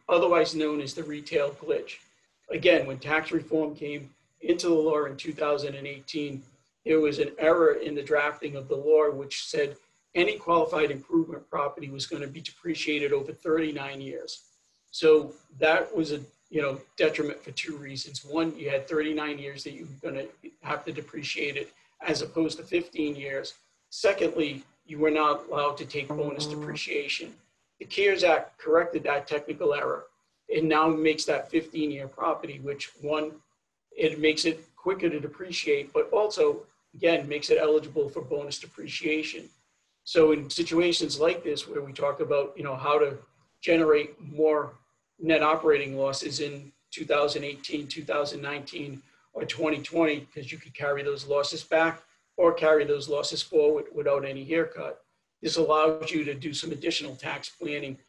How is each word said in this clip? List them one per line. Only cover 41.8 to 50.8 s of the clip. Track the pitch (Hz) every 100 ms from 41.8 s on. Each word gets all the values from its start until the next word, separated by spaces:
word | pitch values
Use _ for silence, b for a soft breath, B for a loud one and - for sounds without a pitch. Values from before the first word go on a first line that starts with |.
we | 139
talk | 131 180 170
about, | 147 143 139 -
you |
know, | 147 131
how | 135 151
to | 143 135 - _ _ _
generate | - 165 156 151 147 -
more | 143 147 156 151 139 - _ _ _ -
net | 165 160
operating | 151 160 160 143 139 135
losses | 135 131 151 135
in | 147 143 139 _ _
two | - 151
thousand | 147 147 151
eighteen, | 143 139 - 151 139
two | 165
thousand | 147 147 143 143
nineteen, | 143 147 131 175 143 135 b b b
or | -
twenty | - - 160 143
twenty, | - 160 160 147 131
'cause | 151 131
you | 156
could | -
carry | 135